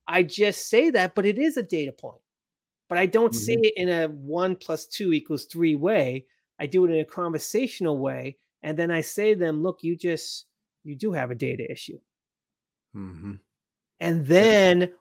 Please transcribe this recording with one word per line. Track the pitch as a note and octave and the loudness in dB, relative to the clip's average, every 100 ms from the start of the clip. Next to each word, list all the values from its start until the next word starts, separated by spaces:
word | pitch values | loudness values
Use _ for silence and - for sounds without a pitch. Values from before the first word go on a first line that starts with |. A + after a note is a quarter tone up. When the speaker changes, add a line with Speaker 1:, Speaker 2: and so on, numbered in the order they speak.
| - | -2
Speaker 1:
I | F3 | 0
just | F3 - G#3 G3 - | 0 2 0 0 2
say | A3+ D#4+ | 4 4
that, | A#3 F#3 | 2 0
but | - | 0
it | G3 G#3 | 0 0
is | D#4 C4+ | -2 -2
a | |
data | F#3+ E3 C#3 | -4 -4 -4
point. | - C3 - _ _ _ _ _ _ - | -8 -18 -20 _ _ _ _ _ _ -4
But | F3 | 0
I | F#3+ | 2
don't | A3 A3+ | 4 2
say | A3+ - | 0 0
Speaker 2:
Mm-hmm. | A#3 | 2
Speaker 1:
it | G#3+ G#3 | 2 2
in | F3+ | 0
a | E3+ D#3+ | 0 -2
one | D3 C#3 E3+ F#3 F#3 | -4 -6 -2 0 -2
plus | - D#3 - | -6 -8 -8
two | - F#3+ | -6 0
equals | D3+ D3+ D3 - | 0 -2 -8 -6
three | E3 E3 D3 | -2 0 2
way. | F3+ A3 C3 C3 - _ _ - | 2 2 0 -4 -12 _ _ -12
I | D3 | -2
do | F#3 | 2
it | F3 | 2
in | D#3+ | 2
a | |
conversational | D#3 - E3+ D#3 - A3+ C4 - E3+ C#3+ | -2 -6 -6 -6 -4 -4 -4 -4 -2 -2
way. | C3+ C3 C3 - _ _ | -4 -6 -10 -14 _ _
And | D#3 D#3 | -8 -4
then | E3+ | -2
I | E3 | -2
say | D#3 - G#3+ | -4 -2 2
to | G3+ | 2
them, | E3 D3+ | 0 0
"Look, | F3+ - | -2 -4
you | E3 E3+ | -6 -4
just, | F3 D#3+ - - _ _ _ _ | -4 -4 -8 -14 _ _ _ _
you | D3+ C3+ | -16 -6
do | G#3+ | -4
have | E3 B2 | -4 -6
a | |
data | A#2+ C3 B2+ - | -4 -4 -4 -8
issue." | - - - _ _ _ _ _ _ _ _ _ | -10 -14 -18 _ _ _ _ _ _ _ _ _
Speaker 2:
Mm-hmm. | G#2 F#2+ E2+ G2+ G2 _ _ _ _ _ - | -16 -14 -14 -14 -16 _ _ _ _ _ -6
Speaker 1:
And | E3+ E3 | -2 -2
Speaker 2:
Yeah. | C#3 | 4
Speaker 1:
then | F3 A3 G#3+ F#3 F3+ F3+ - | 6 8 8 6 6 2 -4